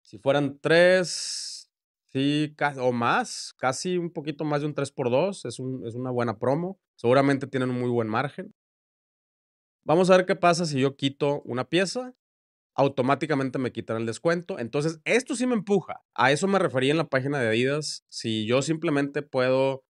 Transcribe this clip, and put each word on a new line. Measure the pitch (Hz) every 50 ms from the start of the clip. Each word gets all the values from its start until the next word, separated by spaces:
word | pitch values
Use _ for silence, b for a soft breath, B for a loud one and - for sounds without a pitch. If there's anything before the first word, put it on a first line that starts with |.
Si | _ - - 104
fueran | _ 139 139 143 143 139 - -
tres, | - 151 160 170 175 180 185 185 180 156 - - - - - - - - - - - _ _ _ _ _ _ _ _ _ -
sí, | 135 139 143 147 151 151 151 151
ca-, | - 147 143 139
o | 131 127 127 123
más, | 117 117 123 165 233 220 - - - - - -
casi | _ - 127 127 - - 185 180
un | 175 170 170
poquito | 170 165 139 151 143 156 165
más | 151 147 143
de | 147
un | 151 147
tres | 147 139 -
por | _ - 135 120
dos, | 120 135 170 196 196 - -
es | 127 113 -
un, | 127 131 131 127 87
es | 117 110
una | 123 131 131
buena | 127 120 120 117 104 104
promo. | 123 123 139 160 175 185 196 _ _ _ _
Seguramente | _ - 117 127 139 139 139 143 135 143
tienen | 120 - 131 127 127
un | 127 123
muy | 123 123
buen | 120 120 113
margen. | 110 107 120 135 143 - - 185 - - _ _ _ _ _ _ _ _ _ _ _ _ _ _ _ _ _ _ _ _ _ _ _ _ _ _
Vamos | 123 151 175 185 175
a | 185
ver | 185 185
qué | 185 196
pasa | 190 - 175 175 165 180
si | 156 151 131
yo | 131 139 123
quito | - 143 135 123 _ 147 143 143 147
una | - - 120 123 127
pieza. | _ 160 175 190 180 - 247 254 254 254 _ _ _ _ _ _ _ _ _ _ _ _
Automáticamente | - 139 139 139 - 123 131 139 135 165 151 156 135 135 131 120
me | 139 127 113
quitan | - 113 101 - 110
el | 113 117
descuento. | 113 110 - - 165 170 175 175 - 190 -
Entonces, | 120 110 - 143 147 160 165 156 _
esto | 156 190 240 254 - 294
sí | 220 254
me | 254 247
empuja. | 220 160 - 202 190 - - - - _ _ _
A | - 120 131 143
eso | 143 190
me | 190 196 190
refería | 175 147 127 131 127 135
en | 147
la | 165 156
página | - - 131 127 139 147 143
de | 120
Adidas. | 110 110 117 123 135 143 151 151 - - - _ _
Si | - - - 117 113 110 107
yo | 107 120 135
simplemente | 143 156 160 160 160 170 147 143 143 139 143 151
puedo | 147 _ - 131 127 127 131 135 135 135 135 135 _ _